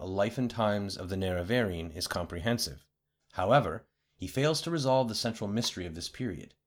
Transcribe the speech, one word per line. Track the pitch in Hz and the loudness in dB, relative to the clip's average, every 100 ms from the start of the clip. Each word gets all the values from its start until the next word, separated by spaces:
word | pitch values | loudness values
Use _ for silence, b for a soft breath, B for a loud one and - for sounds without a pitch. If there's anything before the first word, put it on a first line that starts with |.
Life | 92 95 107 117 | -4 0 0 2
and | 123 | -2
Times | 113 107 104 98 95 | 2 2 2 -2 -6
of | 90 | -4
the | 95 | -2
Nerevarine | 95 90 87 123 104 85 82 | 0 0 0 2 2 0 -6
is | 82 - | -6 -4
comprehensive. | 95 85 87 113 117 - 67 - _ _ _ _ | -4 -4 -2 0 0 -2 -6 -16 _ _ _ _
However, | - 92 139 98 85 - _ _ _ | -2 4 6 4 -2 -10 _ _ _
he | 92 | -6
fails | - 151 151 | 0 2 2
to | 170 | 0
resolve | 165 131 131 120 | 0 4 4 4
the | |
central | 107 120 110 104 | 0 -2 -2 -2
mystery | 107 117 - | 0 0 -2
of | 85 | -6
this | 80 - | -6 -8
period. | - 127 76 - - | -6 -4 -4 -10 -18